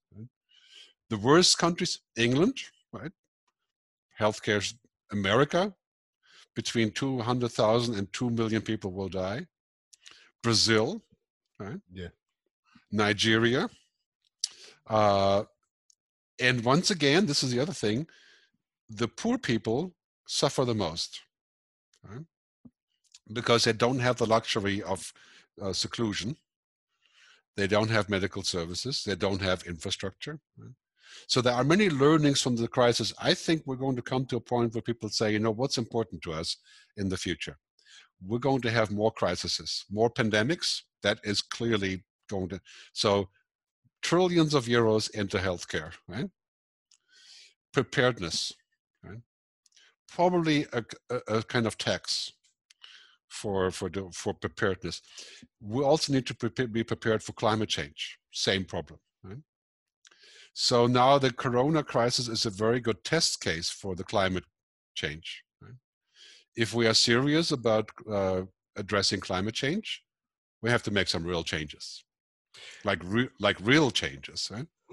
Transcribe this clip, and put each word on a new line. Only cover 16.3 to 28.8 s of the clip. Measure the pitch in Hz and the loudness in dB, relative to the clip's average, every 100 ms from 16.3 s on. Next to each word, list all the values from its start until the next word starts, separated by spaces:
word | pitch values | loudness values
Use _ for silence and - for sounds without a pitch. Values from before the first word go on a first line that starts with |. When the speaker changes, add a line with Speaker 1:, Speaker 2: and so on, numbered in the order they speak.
| - | 0
Speaker 1:
and | 127 127 | 0 2
once | 113 147 180 | 2 2 2
again, | 180 143 156 202 | 2 4 4 2
this | 139 | 0
is | 131 | 0
the | 120 | 0
other | 160 | -2
thing, | 165 107 113 160 _ _ _ _ _ _ _ - | -2 -2 -2 -4 _ _ _ _ _ _ _ -18
the | 107 117 | -6 -6
poor | - 226 254 | -2 -2 -2
people | - 113 - 120 185 - _ _ - | 0 -2 0 -2 -4 -10 _ _ -8
suffer | - - - 123 | 0 0 2 0
the | |
most, | 107 85 85 - - - _ _ _ _ _ _ _ | 0 -2 -4 -8 -12 -20 _ _ _ _ _ _ _
right? | 90 110 165 _ _ _ - _ _ _ _ - - | -18 -16 -16 _ _ _ -20 _ _ _ _ -20 -10
Because | 110 113 117 120 | -4 4 4 4
they | |
don't | 110 120 135 | 2 2 2
have | 123 120 | 0 2
the | 107 | 4
luxury | 113 - 113 98 98 | 2 2 -2 -2 -2
of, | 104 95 - - - - _ - | -4 -6 -8 -18 -20 -20 _ -10
uh, | 98 | -6
seclusion. | 90 - - 113 92 95 156 _ _ _ _ _ _ _ _ _ _ _ - | -4 -4 -4 -4 -4 -6 -10 _ _ _ _ _ _ _ _ _ _ _ -4
They | 98 | 0
don't | 104 110 | 2 2
have | 110 95 | 2 2
medical | 98 98 101 | 0 -2 -4
services. | 90 - 82 90 | -4 -4 -4 -6